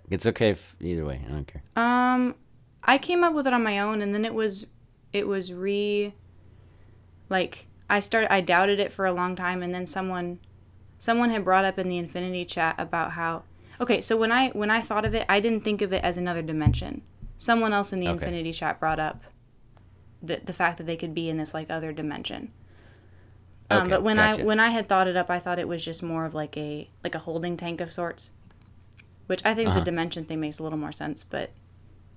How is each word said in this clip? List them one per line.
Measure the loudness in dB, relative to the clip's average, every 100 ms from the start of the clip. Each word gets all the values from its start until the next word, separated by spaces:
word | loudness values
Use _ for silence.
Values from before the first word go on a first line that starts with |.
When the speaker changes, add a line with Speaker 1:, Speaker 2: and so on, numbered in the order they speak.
| -6
Speaker 1:
It's | 0 0
okay | 2 2
if, | 2 -6 -8
either | -4 -2 -4
way. | -6 -6
I |
don't | -8 -8
care. | -12 -6 0
Speaker 2:
Um, | 2 4 4 2 0 -4 -16 -20 -20 -2
I | 4 4
came | 4 4
up | 4
with | 4 2
it |
on | 2
my | 2 0
own, | 0 0
and | 0
then | 0 -2
it |
was, | 0 -2 -2 -10 -18 -20 _ -6
it | -2 0
was | -2 -4
re-, | -4 -2 0 2 0 -2 -6 -20 -20 -20 -20 -20 -20 -20 -20 -20 -16 -2
like, | -2 -2 -6 -20 -10 0
I | 0
started, | 2 2 4
I | 2
doubted | 4 4 4 2
it | 0
for | 0 0
a |
long | 0 -2 -2
time, | -4 -2
and | -4
then | -4 -4
someone, | -4 -4 -4 -4 -8 -14 -20 -20 -20 -20 -6
someone | 0 4 4
had | 2 4
brought | 4 4
up | 0
in | -2
the | -2
Infinity | -4 -6 -4 -4 -4
Chat | 0 0 0
about | -2 -2 -2
how, | -4 -4 -6 -10 -20 -12 -4
okay, | 0 2
so | 2 2
when | 4
I, | 4 2
when | 0 2
I | 0
thought | 0 0 2
of | 0
it, | 2
I | 4
didn't | 4 2
think | 0 0
of | 0
it | 0
as | 0 0
another | -2 -2
dimension. | -2 2 4 4 -2 -10 -14 -16 -16 -6
Someone | 2 4 4
else | 2 0
in | 0
the | -2
Speaker 1:
Okay. | -2 -2
Speaker 2:
Infinity | -4 -4
Chat | -4 -4 -2
brought | 0 0
up | -2 -6 -14 -20 -20 -20 -20 -20 -20 -20 -20 -14
the, | -8 -6
the | -6
fact | 0 0 0
that | -6
they | -4
could | -4
be | -4 -2
in | -2
this, | -4
like, | -6 -4
other | -4 -4
dimension. | -6 -6 -6 -8 -10 -12 -18 -20 -20 -20 -20 -20 -20 -20 -20 -20 -10 2
Um, | 2
Speaker 1:
Okay, | 4
Speaker 2:
but | 2
when | 4 4
I, | 4
Speaker 1:
gotcha. | 4 2
Speaker 2:
when | 4
I | 4
had | 2 2
thought | 4 4
it | 2
up, | 0
I | -2
thought | -2 -4
it | -2
was | -4 -6
just | -6
more | -4 -4 -4
of, |
like, | -4 -6 -6
a, | -8 -8 -12 -10
like, | -8 -6
a |
holding | -6 -4 -4 -4
tank | -6 -6
of | -6
sorts, | -6 -6 -8 -16 -18 -20 -20 -20 -20 -20 -20 -20 -12 -4
which | 0 0
I |
think | 2 2
the | 2
Speaker 1:
Uh-huh. | 2
Speaker 2:
dimension | -2 -2 -6 -6
thing | -6
makes | -6 -6
a |
little | -6 -6
more | -6
sense, | -8 -8 -8
but | -8 -8 -8 -12 -20 -20 -20 -20 -20